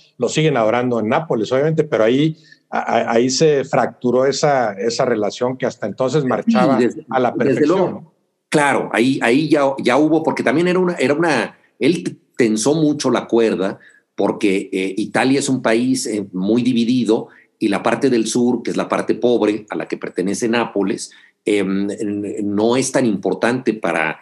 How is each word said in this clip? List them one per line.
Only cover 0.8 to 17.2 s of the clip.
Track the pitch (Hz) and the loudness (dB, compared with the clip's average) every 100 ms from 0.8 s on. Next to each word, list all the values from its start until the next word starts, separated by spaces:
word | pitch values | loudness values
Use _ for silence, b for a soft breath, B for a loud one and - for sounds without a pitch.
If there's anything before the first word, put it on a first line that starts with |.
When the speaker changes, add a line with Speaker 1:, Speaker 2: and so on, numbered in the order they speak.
| 127 117 | 0 0
Speaker 1:
en | 107 | 0
Nápoles, | 147 160 123 101 | -2 -2 -4 -2
obviamente, | 127 151 156 | 0 0 0
pero | - 110 | 0 2
ahí, | 110 131 156 156 B B B | 2 4 2 -2 B B B
a-, | 113 | -6
a-, | - 113 120 | -2 0 2
ahí | 117 127 | 2 2
se | 127 160 143 | 2 4 2
fracturó | - - 113 - 123 123 139 | 0 0 0 -2 0 2 2
esa, | 135 151 135 113 | 2 2 2 0
esa | 98 117 117 127 | -2 -4 0 0
relación | 110 104 - 123 131 | 0 -2 -2 -4 -2
que | |
hasta | 120 - 107 | -4 -4 -8
entonces | 95 131 151 | -4 -2 0
Speaker 2:
Sí, | 131 | 0
Speaker 1:
marchaba | 113 - 127 127 123 | -2 0 2 4 2
Speaker 2:
desde, | 123 - - | 0 -2 -4
Speaker 1:
a | 131 | 0
la | 120 | 0
Speaker 2:
desde | - | 0
Speaker 1:
perfección, | 139 135 151 190 | 0 2 2 2
Speaker 2:
luego. | 175 | 0
Speaker 1:
¿no? | 98 - _ _ _ - | -4 -14 _ _ _ -2
Speaker 2:
Claro, | 160 143 110 78 | 2 2 0 0
ahí, | 107 123 135 | 0 2 2
ahí | 117 131 156 | 2 2 4
ya, | 151 135 135 | 2 2 0
ya | 120 127 | 2 2
hubo, | 156 160 | 4 2
porque | 156 127 | 0 -2
también | 117 139 180 | 0 2 2
era | 180 | 2
una, | 180 175 | 0 0
era | 127 | 0
una, | 147 170 131 98 b b - | 0 0 0 -2 b b -2
él | 123 - - - _ - | 0 0 -4 -10 _ 0
tensó | 117 110 139 | 0 2 0
mucho | 160 151 147 131 | 2 2 0 0
la | 113 87 | -2 0
cuerda, | 117 113 90 98 - b b b | 2 2 0 -4 -6 b b b
porque, | - 98 - 104 95 101 | -4 -2 0 0 0 -2
eh, | 95 95 - | -4 -4 -4
Italia | 104 - 127 139 | -4 0 0 0
es | 135 | 0
un | 127 | -2
país, | 120 113 127 127 - | 0 0 2 -2 -2
eh, | 107 98 | -6 -6
muy | 92 95 120 | -4 0 0
dividido, | 120 117 113 127 104 113 | 0 0 0 0 2 0